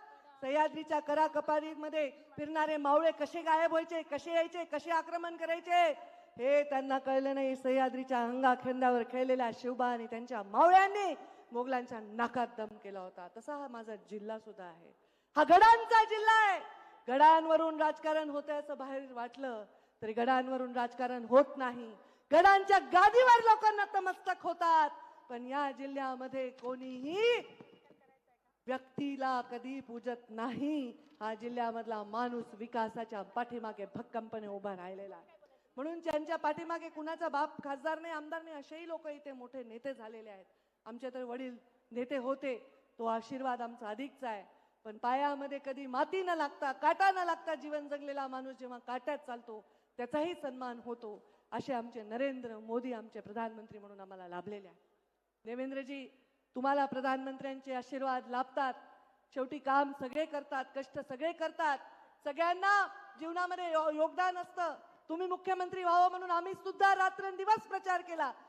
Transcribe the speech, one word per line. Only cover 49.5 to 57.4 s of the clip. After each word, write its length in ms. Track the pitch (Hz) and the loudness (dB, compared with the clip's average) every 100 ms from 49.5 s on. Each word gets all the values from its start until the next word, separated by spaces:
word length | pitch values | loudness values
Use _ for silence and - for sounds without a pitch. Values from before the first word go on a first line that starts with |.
| 214 - _ _ - | -18 -18 _ _ -12
त्याचाही 380 | 240 294 330 | -6 -2 -2
सन्मान 460 | 349 285 254 247 240 | -4 -8 -8 -10 -10
होतो. 380 | 226 233 226 196 _ _ _ | -10 -10 -12 -16 _ _ _
असे 200 | 226 - | -8 -4
आमचे 300 | 247 233 233 | -4 -4 -12
नरेंद्र 560 | 214 226 277 262 240 220 | -8 -4 -4 -4 -10 -12
मोदी 340 | 220 233 254 | -4 -4 -4
आमचे 280 | 226 220 214 | -8 -10 -16
प्रधानमंत्री 580 | 196 208 226 220 214 214 | -10 -8 -8 -8 -18 -20
म्हणून 220 | 202 196 | -20 -20
आम्हाला 280 | 190 185 180 | -16 -16 -12
लाभलेले 400 | 175 175 208 185 | -12 -10 -12 -14
आहेत. 80 | 170 _ _ _ _ _ _ | _ _ _ _ _ _ _
देवेंद्रजी, 640 | 220 247 262 269 262 277 254 _ _ _ _ | -12 -10 -8 -8 -10 -12 -14 _ _ _ _
तुम्हाला 320 | 254 269 285 277 | -2 2 2 2
प्रधानमंत्र्यांचे 880 | 262 262 262 269 269 | 0 -2 -2 -4 -10